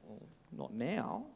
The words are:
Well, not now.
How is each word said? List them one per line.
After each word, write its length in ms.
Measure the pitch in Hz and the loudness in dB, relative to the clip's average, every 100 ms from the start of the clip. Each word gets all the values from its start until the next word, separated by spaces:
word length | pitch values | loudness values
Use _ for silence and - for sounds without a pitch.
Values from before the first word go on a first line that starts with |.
Well, 180 | 82 107 - - - | -10 -12 -12 -16 -10
not 220 | - 69 | -2 -2
now. 520 | - 120 202 - 208 262 | 2 4 4 4 0 -2